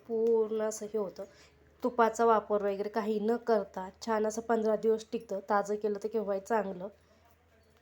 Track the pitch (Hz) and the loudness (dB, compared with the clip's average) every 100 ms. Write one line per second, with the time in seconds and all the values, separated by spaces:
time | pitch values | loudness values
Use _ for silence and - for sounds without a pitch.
0 | - 226 226 226 214 220 214 214 208 214 | -6 0 2 4 2 0 -2 -4 -6 -4
1 | 185 185 196 - - _ _ - 254 247 | -4 -8 -16 -18 -20 _ _ -6 -2 2
2 | 226 226 233 214 214 208 202 196 208 226 | 2 4 4 4 4 0 0 -2 -4 -4
3 | 208 214 208 233 233 214 196 196 190 - | -2 0 0 0 2 0 0 -8 -12 -10
4 | - 214 214 220 226 226 214 214 226 220 | -4 -2 0 -2 0 0 2 2 2 0
5 | - 233 - 196 - 202 202 208 208 202 | -2 -8 -6 -8 0 0 0 -2 -2 -4
6 | 214 226 202 196 196 226 196 180 196 - | -4 -4 -2 -4 0 -2 -2 -6 -12 -14
7 | _ _ _ _ _ _ _ _ | _ _ _ _ _ _ _ _